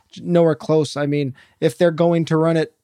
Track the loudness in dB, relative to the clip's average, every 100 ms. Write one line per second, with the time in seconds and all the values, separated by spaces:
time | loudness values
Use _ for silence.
0 | _ -16 -2 2 2 0 0 0 0 -4
1 | -4 -2 -4 -8 _ _ -4 0 0 2
2 | 0 0 0 0 2 0 -2 _